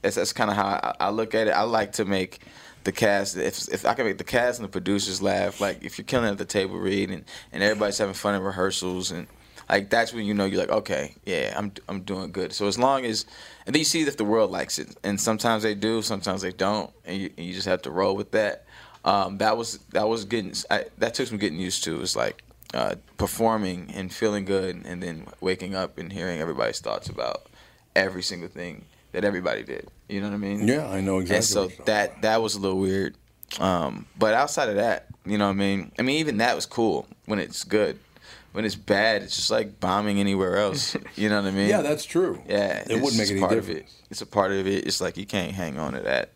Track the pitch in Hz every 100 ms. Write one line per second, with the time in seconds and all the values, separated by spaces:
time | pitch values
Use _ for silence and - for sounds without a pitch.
0 | 101 101 90 - 107 101 98 - - -
1 | 98 110 110 113 107 76 113 113 104 -
2 | 98 98 92 - - - - - - -
3 | 110 101 98 92 - - - - - 117
4 | 113 98 87 123 123 120 98 95 90 101
5 | 98 95 98 95 95 - 101 - - -
6 | 107 131 113 101 - 104 95 92 95 98
7 | 98 87 - - - 78 101 107 104 101
8 | 101 95 104 101 95 95 95 92 90 92
9 | 90 82 90 - - - - 101 101 117
10 | 113 117 104 104 98 92 - 107 - 78
11 | 71 - - 85 57 67 104 98 - 98
12 | 95 95 92 95 92 - 101 101 131 135
13 | 123 110 - - - - - 147 151 170
14 | 147 135 104 110 101 90 67 - - -
15 | 98 98 - 110 120 110 110 101 110 113
16 | 107 101 95 92 92 90 95 107 78 -
17 | - 98 95 - 85 92 95 92 65 80
18 | 98 98 101 110 104 - - - - -
19 | - 101 95 98 107 110 113 - - -
20 | 107 113 98 117 95 - - 101 - -
21 | 113 - 120 107 98 80 92 - - 80
22 | 90 55 57 - - - - 62 50 -
23 | - - 101 - 113 110 95 90 85 101
24 | 92 - 110 104 95 95 92 87 - 87
25 | 87 80 - - 92 92 92 95 92 -
26 | 85 95 90 85 82 67 57 - 58 50
27 | - - 60 - - - - - _ -
28 | 95 92 90 90 82 - 87 - - -
29 | _ - 101 90 87 55 58 64 - -
30 | - 101 104 104 98 104 104 147 147 95
31 | 95 95 90 101 113 104 92 - - 104
32 | 98 - 110 113 110 101 98 95 95 98
33 | 87 - _ _ - - 92 90 71 52
34 | - - 110 113 143 - 127 104 117 92
35 | - - - 104 101 98 98 98 82 -
36 | 127 151 151 107 120 80 - - 113 73
37 | - - - 104 80 - - 107 101 -
38 | _ - - - - 98 110 95 - 101
39 | 110 104 101 - - 110 104 - 92 98
40 | 104 101 101 98 92 95 104 80 - -
41 | - - 107 104 98 98 101 208 147 151
42 | - 170 180 87 - 101 101 53 - 113
43 | 139 113 101 98 95 113 95 80 - -
44 | _ - - 107 95 98 95 98 - -
45 | 90 85 104 104 85 92 85 69 73 64
46 | 50 64 -